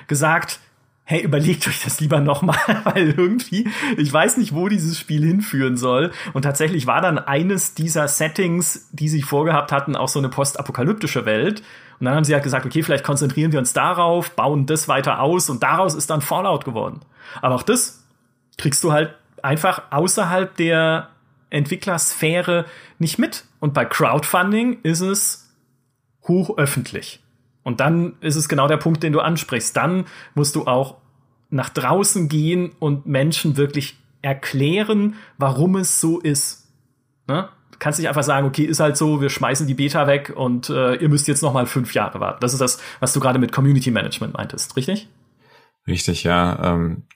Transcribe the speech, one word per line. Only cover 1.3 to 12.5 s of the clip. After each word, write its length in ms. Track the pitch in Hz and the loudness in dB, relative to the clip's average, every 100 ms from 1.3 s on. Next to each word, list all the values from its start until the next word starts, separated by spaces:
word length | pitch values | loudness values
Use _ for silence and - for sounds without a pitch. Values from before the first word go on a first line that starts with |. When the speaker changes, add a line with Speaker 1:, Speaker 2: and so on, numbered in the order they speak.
| 147 156 - - | 2 2 0 -2
Speaker 1:
euch 140 | - | -4
das 180 | - - | -4 -2
lieber 200 | 156 156 | 0 2
nochmal“, 380 | 143 143 143 170 208 | 2 2 2 2 0
<laughs> 140 | 208 | 0
weil 260 | 202 190 160 | 0 2 2
irgendwie, 580 | 151 180 240 - 185 233 - 294 226 | 2 2 0 -2 -2 -2 -2 -2 0
ich 160 | 143 | 2
weiß 240 | 151 196 - | 2 2 2
nicht, 160 | 214 | 0
wo 140 | 147 185 | 0 0
dieses 300 | 208 160 165 | 0 0 -4
Spiel 260 | - 151 | -2 0
hinführen 520 | 156 190 208 135 131 123 | 2 2 0 0 0 0
soll. 360 | 127 127 170 - 208 | 2 2 0 -4 -8
Und 100 | 135 | -2
tatsächlich 440 | 143 139 156 175 123 | -2 0 0 0 0
war 140 | 127 | 2
dann 180 | 180 151 | 2 0
eines 560 | - 139 180 196 - | 0 0 0 0 -2
dieser 340 | - 160 160 143 | -4 -2 0 0
Settings, 800 | - 156 156 185 170 170 - - | 0 -2 0 0 0 -2 -4 -10
die 160 | - 151 | -4 -2
sie 140 | 156 | 0
vorgehabt 500 | 135 143 160 156 - | 0 0 2 0 0
hatten, 240 | 139 139 139 | -2 -2 -2
auch 120 | 131 | -2
so 100 | 147 | -2
eine 100 | 131 | -2
postapokalyptische 960 | - 139 - - 127 127 214 - 127 | -2 -2 -4 -6 -2 0 0 -2 -2
Welt. 380 | 107 107 151 214 - - - - | 0 0 0 -2 -10 -20 -20 -6
Und 60 | |
dann 100 | 127 | 0
haben 100 | 143 | 2
sie 100 | 147 | 4
halt 100 | 147 | 2
gesagt, 220 | 139 | 2